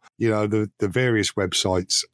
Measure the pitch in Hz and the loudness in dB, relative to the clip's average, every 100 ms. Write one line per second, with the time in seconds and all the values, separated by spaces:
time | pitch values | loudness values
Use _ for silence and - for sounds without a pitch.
0 | _ - 113 107 107 107 107 - 101 107 | _ -2 0 0 0 0 -2 -2 -2 0
1 | 127 110 98 - 95 - 98 92 92 - | 2 2 0 -2 -2 0 0 0 0 -4
2 | - | -4